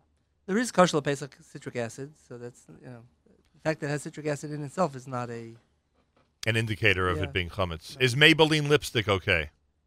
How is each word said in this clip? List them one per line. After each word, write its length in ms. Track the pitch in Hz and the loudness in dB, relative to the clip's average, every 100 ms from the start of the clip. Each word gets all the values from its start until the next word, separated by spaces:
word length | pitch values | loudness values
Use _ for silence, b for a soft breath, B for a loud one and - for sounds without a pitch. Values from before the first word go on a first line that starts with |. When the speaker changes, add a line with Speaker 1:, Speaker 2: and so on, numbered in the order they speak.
| _ _ _ _ - | _ _ _ _ -4
Speaker 1:
There 100 | 202 | -2
is 140 | 240 | 0
Kosher 300 | - 180 151 | 4 4 4
Pesach 340 | 143 139 143 - | 0 -4 -6 -16
citric 340 | - 147 131 120 | -20 -16 -10 -6
acid, 380 | 113 135 143 151 _ | -6 -8 -14 -16 _
so 100 | 123 | -16
that's, 280 | 120 - - 165 | -16 -18 -20 -20
you 60 | 139 | -20
know, 140 | 117 120 _ _ _ _ | -20 -20 _ _ _ _
the 60 | _ | _
fact 160 | 156 151 | -4 -4
that 60 | 143 | -4
it 20 | |
has 140 | 147 | -4
citric 240 | 165 151 147 | -6 -8 -6
acid 240 | 139 151 | -4 -6
in 120 | 147 | -10
itself 320 | 143 - 165 131 | -8 -2 -2 -2
is 120 | 135 | -8
not 220 | 123 120 | -8 -6
a 240 | 117 113 117 _ _ _ _ _ _ _ _ 110 | -10 -12 -18 _ _ _ _ _ _ _ _ 0
Speaker 2:
An 100 | 113 | 0
indicator 540 | 110 110 107 92 92 | 0 2 4 4 2
of 80 | 87 | 0
Speaker 1:
Yeah. 60 | |
Speaker 2:
it 100 | 90 | -2
being 160 | 90 85 | -2 -4
chametz. 480 | 98 87 82 - 139 | -4 -4 -4 -12 0
Speaker 1:
No. 60 | 127 | 0
Speaker 2:
Is 80 | 120 | 6
Maybelline 540 | 156 156 156 156 143 | 6 6 4 2 2
lipstick 380 | 147 - 120 101 | 0 2 -2 0
okay? 400 | 98 - 85 76 _ _ _ | 0 2 0 -2 _ _ _